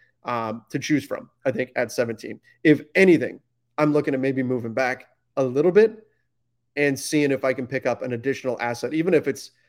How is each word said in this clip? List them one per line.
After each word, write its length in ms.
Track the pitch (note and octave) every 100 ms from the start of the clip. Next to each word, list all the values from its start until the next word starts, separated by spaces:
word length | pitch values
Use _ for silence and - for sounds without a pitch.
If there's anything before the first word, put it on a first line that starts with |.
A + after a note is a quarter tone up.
| _ _
um, 400 | - A#2+ A2+ A2+ -
to 100 | D3
choose 280 | - D3 -
from, 240 | - - _ C#3
I 40 |
think, 220 | A#2 B2+ -
at 160 | A#2+
seventeen. 480 | - A#2 A2 - A2 _ _
If 200 | D#3+ D3 -
anything, 460 | F#3 F#3+ D3+ A2+ - _ _ _ -
I'm 140 | D3+
looking 200 | D3 D3
at 80 | C3+
maybe 220 | C3+ C3+
moving 320 | B2+ B2+ A2+
back 320 | A2+ B2+ B2+ - _ _ -
a 60 |
little 300 | C3 C3 E3
bit 340 | F#3 A3 A3 - _ _ _ _ _ _ C#3+
and 220 | C#3+ C3+
seeing 320 | - D3+ C#3+
if 140 | C3+
I 100 | C3
can 120 | C3 B2
pick 200 | C3+ B2
up 160 | A#2
an 100 | B2+
additional 480 | A#2+ B2+ C3 C3 A#2
asset, 320 | A#2+ A#2+ B2
even 220 | D#3 E3+
if 120 | D#3+ C#3
it's, 260 | C3+ - _